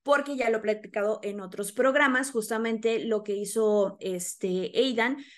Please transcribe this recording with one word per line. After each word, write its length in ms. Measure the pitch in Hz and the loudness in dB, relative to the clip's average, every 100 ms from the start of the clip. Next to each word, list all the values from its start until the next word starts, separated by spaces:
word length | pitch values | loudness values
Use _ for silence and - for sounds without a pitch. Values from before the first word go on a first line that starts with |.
porque 360 | 269 285 277 269 | 0 0 0 -2
ya 120 | 226 | 0
lo 80 | 220 | 0
he 40 | |
platicado 580 | 214 214 196 214 202 214 | 0 -4 -4 -4 -2 -2
en 180 | 208 202 | -4 -8
otros 300 | 190 190 202 | -10 -8 -8
programas, 600 | - 262 285 277 254 269 | 2 4 6 4 4 0
justamente 720 | 233 214 226 226 220 226 226 226 | -2 -2 -2 0 0 0 0 0
lo 160 | 214 | -2
que 140 | 208 202 | -2 -6
hizo 640 | 202 226 214 208 196 - | -2 0 4 4 2 -2
este 720 | 190 180 175 - 190 185 180 | -6 -6 -6 -6 -2 -2 -2
Aidan 440 | - 262 220 233 277 - | 0 0 2 0 -2 -8